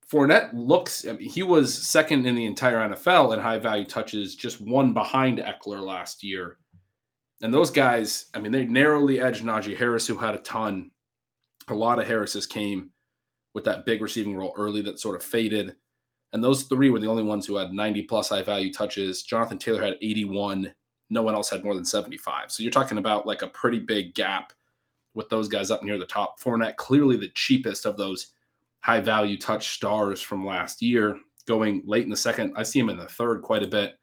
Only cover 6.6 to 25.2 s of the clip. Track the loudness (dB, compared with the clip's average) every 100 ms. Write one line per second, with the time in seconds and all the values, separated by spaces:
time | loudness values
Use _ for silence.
6.6 | _ _ _ _ _ _ _ _ 0 4
7.6 | 4 4 4 4 0 -6 -8 -10 -2 -2
8.6 | 2 4 6 6 4 4 0 -2 -2 -2
9.6 | -4 -2 0 0 -2 -4 -4 -6 -6 -4
10.6 | -4 -4 -10 _ _ _ _ _ _ _
11.6 | -8 -2 0 0 0 0 -2 -6 -6 -6
12.6 | -4 -4 -8 _ _ _ _ _ _ -4
13.6 | -2 -2 -2 -4 -2 -4 -4 -4 -6 -4
14.6 | -4 -4 -6 -8 -8 -8 -4 -2 0 -2
15.6 | -4 -10 _ _ _ _ _ -2 2 2
16.6 | 2 4 4 4 2 0 0 -2 -2 -4
17.6 | -4 -2 -2 -2 -2 -2 0 -2 -2 -2
18.6 | -2 -4 -6 -2 -4 -4 -4 -2 -2 -4
19.6 | -2 0 0 -2 -4 -2 -2 -2 -2 -2
20.6 | -6 -8 _ _ _ 0 0 0 -2 -4
21.6 | -4 -4 -2 -2 -4 -10 -8 -8 -8 -6
22.6 | 0 2 2 -2 0 0 0 -6 -8 -2
23.6 | 0 0 -2 -2 -2 -4 -2 -2 -8 _
24.6 | _ _ _ _ _ -12